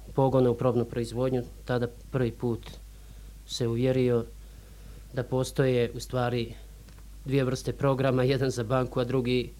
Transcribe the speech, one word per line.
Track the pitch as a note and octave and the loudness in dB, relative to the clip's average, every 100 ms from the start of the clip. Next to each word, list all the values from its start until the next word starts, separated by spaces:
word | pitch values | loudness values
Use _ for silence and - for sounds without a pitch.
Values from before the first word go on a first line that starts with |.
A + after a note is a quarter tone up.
| - | -4
pogona | - C3+ C3 B2 | 2 4 6 4
u | |
probnu | A#2+ B2+ A#2 | 4 2 2
proizvodnju | A#2 B2 A#2 A2 C3 B2+ A#2+ - | 0 -2 -4 -2 0 0 -2 -8
tada | - B2 A#2 - - | -2 -2 -2 -6 -6
prvi | C3 A#2+ | -2 -2
put | A2+ B2 A2 - - - - - - - - - | 0 -2 -2 -6 -16 -18 -20 -20 -18 -18 -18 -10
se | - A#2 | -4 0
uvjerio | A#2 B2+ C3 B2 A#2+ A#2 - - - - - - - - | 2 2 4 4 4 0 -8 -18 -18 -20 -18 -18 -18 -10
da | B2+ | -6
postoje | A#2+ C3 B2+ - C3+ B2 A#2 | -2 0 0 2 4 4 2
u | A#2+ | -2
stvari | - B2+ B2 A#2+ A2+ - - - - - - - | -4 -2 0 0 -2 -8 -16 -20 -20 -20 -18 -14
dvije | - C3+ | -2 2
vrste | B2+ - - | 2 0 -4
programa, | A#2+ C#3 C3 C3+ B2+ | 0 2 2 4 4
jedan | B2+ C3+ C3+ | 4 2 2
za | B2 | 0
banku, | G#2+ C3 B2 C3 | 0 0 2 0
a | |
drugi | B2 C3 A#2+ B2 B2 - | 0 0 2 0 -2 -8